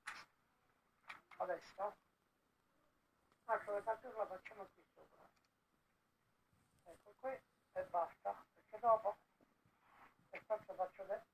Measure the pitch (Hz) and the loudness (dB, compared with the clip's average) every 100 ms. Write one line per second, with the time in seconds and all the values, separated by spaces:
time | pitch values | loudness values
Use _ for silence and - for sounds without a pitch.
0 | - - - _ _ _ _ _ _ _ | -12 -12 -16 _ _ _ _ _ _ _
1 | - - - - 185 170 - - 208 - | -16 -16 -18 -4 -2 -2 -4 -4 -4 -4
2 | _ _ _ _ _ _ _ _ _ _ | _ _ _ _ _ _ _ _ _ _
3 | _ _ _ _ - 214 214 202 214 226 | _ _ _ _ 0 0 2 0 0 -2
4 | 254 220 185 185 - 208 185 - _ - | -4 -4 -4 -4 -12 -14 -16 -16 _ -20
5 | - - - _ _ _ _ _ _ _ | -20 -20 -20 _ _ _ _ _ _ _
6 | _ _ _ _ _ _ _ _ 175 165 | _ _ _ _ _ _ _ _ -20 -20
7 | 208 - 262 262 - _ _ 185 185 175 | -20 -4 -4 -4 -8 _ _ -4 2 2
8 | 165 - 202 - - - _ 214 233 220 | 2 0 -4 -4 -10 -20 _ 4 8 8
9 | 202 - _ _ - _ _ _ - - | 6 -2 _ _ -20 _ _ _ -20 -20
10 | - - _ - - 214 - 185 185 - | -20 -20 _ -14 -2 -2 -2 -2 -2 -2
11 | 190 214 - | -6 -6 -6